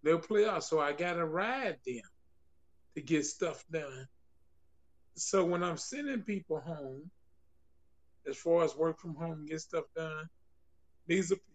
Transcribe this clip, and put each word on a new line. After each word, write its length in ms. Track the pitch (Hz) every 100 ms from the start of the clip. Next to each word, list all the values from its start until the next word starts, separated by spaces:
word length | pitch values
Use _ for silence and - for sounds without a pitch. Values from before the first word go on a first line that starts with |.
They'll 160 | 151 165
play 260 | - 208 214
off. 180 | 180
So 160 | - 160
I 100 | 147
gotta 320 | 147 175 170
ride 520 | 160 165 214 262 233 151 -
them 160 | 120 - - - - - - - - - -
to 40 |
get 260 | 143 160 143
stuff 380 | - 175 151 -
done. 380 | 160 143 131 131 - - - - - - - _ - -
So 300 | - - 196
when 180 | 175 175
I'm 140 | 180 165
sending 460 | - 269 285 254
people 360 | 196 202 - 156
home, 500 | 147 156 135 135 165 - - - - - - - - - - - -
as 80 | 135
far 260 | 170 170
as 140 | 160 147
work 220 | 165 160
from 140 | 175
home, 320 | 147 165 156 151
get 140 | 160
stuff 240 | - 165 156 160
done, 320 | 160 156 160 - - - - - - - -
these 260 | 180 190
are 40 | 190 _